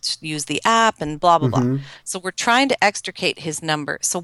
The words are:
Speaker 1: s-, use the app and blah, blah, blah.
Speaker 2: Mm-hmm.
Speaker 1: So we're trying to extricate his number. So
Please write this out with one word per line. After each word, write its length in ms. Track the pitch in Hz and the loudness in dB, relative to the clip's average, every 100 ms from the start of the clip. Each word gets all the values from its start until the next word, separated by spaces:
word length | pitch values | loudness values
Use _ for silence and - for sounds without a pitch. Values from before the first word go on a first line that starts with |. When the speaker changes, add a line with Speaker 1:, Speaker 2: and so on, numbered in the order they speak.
Speaker 1:
s-, 140 | - - | -8 -8
use 240 | 156 151 - | -6 -6 -4
the 160 | 151 | -2
app 380 | 220 226 226 - | 2 4 4 2
and 180 | 151 151 | -4 2
blah, 180 | 175 165 | 4 4
blah, 100 | 131 | 4
blah. 120 | 110 | 0
Speaker 2:
Mm-hmm. 220 | 123 139 135 - | 0 -2 -6 -16
Speaker 1:
So 160 | - 190 | -12 -8
we're 120 | 185 - 240 | -8 -4 2
trying 220 | 240 277 | 4 4
to 140 | - | 2
extricate 560 | 202 - - - 170 - | 0 0 -10 -4 -4 -4
his 240 | 160 147 | -6 -6
number. 340 | 160 151 143 151 | -2 -2 -2 -4
So 200 | - 180 | -4 -4